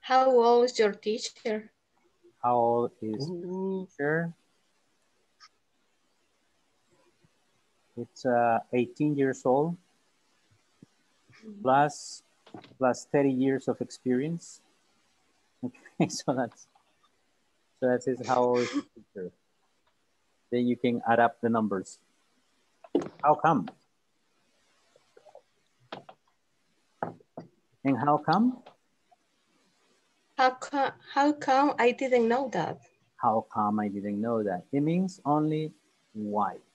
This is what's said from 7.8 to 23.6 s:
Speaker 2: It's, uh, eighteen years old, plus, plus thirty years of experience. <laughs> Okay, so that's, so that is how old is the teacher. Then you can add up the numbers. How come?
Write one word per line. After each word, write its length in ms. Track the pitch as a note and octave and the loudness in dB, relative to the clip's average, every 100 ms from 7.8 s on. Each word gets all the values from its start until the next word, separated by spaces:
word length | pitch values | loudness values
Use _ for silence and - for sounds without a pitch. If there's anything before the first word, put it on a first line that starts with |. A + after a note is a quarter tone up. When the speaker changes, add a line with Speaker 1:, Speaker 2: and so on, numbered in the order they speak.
| _ - | _ -14
Speaker 2:
It's, 300 | A#2+ - C3 | -14 -6 0
uh, 340 | A#2+ A#2 A2+ - | 2 2 2 0
eighteen 420 | B2 A#2+ - D3+ C#3+ | -2 -2 -2 -2 2
years 300 | C3+ B2+ C3 | 0 0 2
old, 320 | C3 D#3+ E3+ _ _ _ _ _ _ _ _ _ _ - _ _ _ _ - - G2+ | 2 2 -4 _ _ _ _ _ _ _ _ _ _ -20 _ _ _ _ -20 -20 -6
plus, 600 | A2+ C3+ D3 C#3+ - - _ _ - - - - | 2 4 4 0 -18 -20 _ _ -20 -20 -20 -2
plus 300 | C3 A#2 - | 0 0 0
thirty 180 | D3 C#3 | 2 2
years 380 | C3 C3+ C3+ - | 2 0 0 -2
of 100 | A#2+ | -4
experience. 800 | B2 - - B2+ D3 E3+ - - _ | -6 -8 -2 0 -2 -6 -12 -20 _
<laughs> 40 | _ _ _ _ _ _ _ _ _ | _ _ _ _ _ _ _ _ _
Okay, 460 | B2+ - - _ D#3+ | -14 -14 -20 _ -2
so 240 | - - | -2 -4
that's, 340 | C3 A#2+ - - _ _ _ _ _ _ _ _ _ _ _ | -2 -4 -8 -20 _ _ _ _ _ _ _ _ _ _ _
so 80 | B2+ | -2
that 160 | B2 B2+ | 0 -2
is 220 | B2 B2 | -6 -2
how 160 | B2+ | 0
old 160 | B2 B2 | 2 2
is 120 | A#2 | 0
the 120 | C#4+ - - | -4 -8 -20
teacher. 320 | G#2+ - F#2 _ _ _ _ _ _ _ _ _ _ _ _ | -20 -12 -12 _ _ _ _ _ _ _ _ _ _ _ _
Then 160 | A#2+ B2 | -2 0
you 80 | A#2+ | 0
can 260 | B2 A#2+ - | -2 -2 0
add 140 | A#2 | 2
up 180 | A#2 - | 2 0
the 80 | A#2 | -2
numbers. 500 | A#2 A2 G2 F2+ - _ _ _ _ _ _ _ _ - - - - | 0 0 -4 -6 -16 _ _ _ _ _ _ _ _ -6 -6 -6 -2
How 120 | D3 D3 | 2 4
come? 340 | D#3+ D3 | 4 2